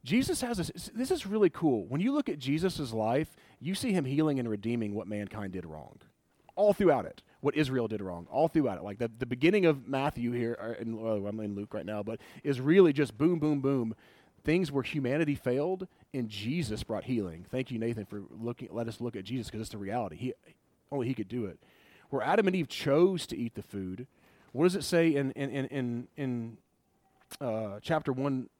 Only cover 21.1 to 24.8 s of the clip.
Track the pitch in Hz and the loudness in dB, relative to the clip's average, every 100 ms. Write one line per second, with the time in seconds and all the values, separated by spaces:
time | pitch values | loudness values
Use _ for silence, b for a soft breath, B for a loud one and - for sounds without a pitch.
21.1 | 127 98 120 104 80 b b b b b | -2 -4 -4 -6 -8 b b b b b
22.1 | 135 139 202 196 185 151 - 143 143 185 | -2 2 4 4 2 -2 -2 2 6 6
23.1 | 180 - 175 117 - - 101 92 95 127 | 4 -4 -6 -6 -6 -10 -6 -6 -8 -12
24.1 | b b b b 123 180 180 | b b b b 2 2 2